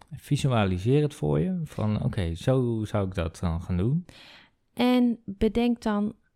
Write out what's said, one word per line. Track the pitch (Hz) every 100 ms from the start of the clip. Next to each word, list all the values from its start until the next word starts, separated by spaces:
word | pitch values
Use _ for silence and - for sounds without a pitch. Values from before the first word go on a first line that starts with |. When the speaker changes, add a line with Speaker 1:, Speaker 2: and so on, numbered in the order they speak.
| -
Speaker 1:
Visualiseer | 139 - 143 139 120 98 92 104 143
het | 147
voor | - 147 147
je. | 175 185
Van, | 156 - 107 107
oké, | 131 107 85
zo | 82 - 131 120 113
zou | 107 107 95
ik |
dat | 92 82 -
dan | 87 82
gaan | - 90
doen. | 104 160 - - - - - _ _
Speaker 2:
En | - 247 254 247 226
bedenk | - 196 220 220 240 233
dan, | 220 208 208 - _